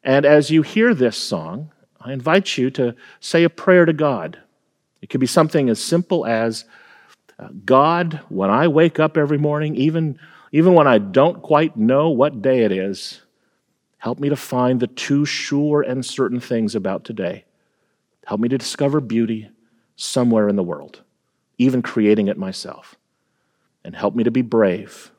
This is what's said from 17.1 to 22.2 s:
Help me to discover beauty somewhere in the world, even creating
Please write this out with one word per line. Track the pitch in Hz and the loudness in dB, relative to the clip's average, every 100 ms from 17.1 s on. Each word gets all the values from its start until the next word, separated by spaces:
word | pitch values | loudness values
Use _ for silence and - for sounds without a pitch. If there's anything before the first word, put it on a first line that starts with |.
| 110 90 98 _ _ _ _ _ _ _ _ - | -8 -8 -8 _ _ _ _ _ _ _ _ -10
Help | 104 | -4
me | 120 | -2
to | 131 | -4
discover | - - 139 151 | -6 -4 -2 -2
beauty | 123 113 113 110 107 _ _ _ _ _ | -2 -2 -2 -4 -10 _ _ _ _ _
somewhere | - 131 123 113 104 | -6 -2 2 2 2
in | 101 | 0
the | |
world, | 87 76 76 - _ _ _ _ _ _ | -4 -8 -12 -20 _ _ _ _ _ _
even | 127 127 | 0 0
creating | 110 - 104 107 | -4 0 2 2